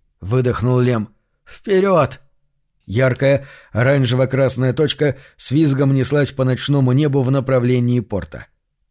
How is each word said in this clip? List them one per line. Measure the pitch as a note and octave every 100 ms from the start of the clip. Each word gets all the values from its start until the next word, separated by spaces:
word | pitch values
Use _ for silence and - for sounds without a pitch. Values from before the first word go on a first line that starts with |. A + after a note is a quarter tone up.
| _ _
выдохнул | F2+ B2+ B2 F#2 A#2+ B2+
Лем. | B2 A#2+ G#2 _ _ _ -
"Вперед!" | - - F#3+ G3 F3 C3 - _ _ _ _ _ _ -
Яркая | G2+ C3 A#2+ C3+ C#3 - - -
оранжево-красная | G#2+ B2 C#3+ B2+ B2+ B2+ C3+ C3 B2 B2+
точка | B2 D3+ - D3 - - -
с | -
визгом | C#3 D#3 C3+ C#3
неслась | C3+ B2+ D3 C3+
по | -
ночному | C3 B2+ - C#3+ B2+
небу | B2+ D3+ C#3
в | B2+
направлении | C#3 B2+ C3 A#2+ B2+ A#2+ B2
порта. | G#2 G2 E2 C#2 - _ _ _ _